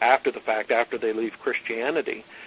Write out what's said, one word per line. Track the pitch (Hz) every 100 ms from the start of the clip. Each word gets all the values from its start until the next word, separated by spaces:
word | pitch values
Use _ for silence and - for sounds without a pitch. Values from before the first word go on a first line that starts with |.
after | 117 131 135
the | 120
fact, | - 110 107
after | 117 117 117
they | 110
leave | 110 113 -
Christianity. | - 120 - 113 127 165 - - - -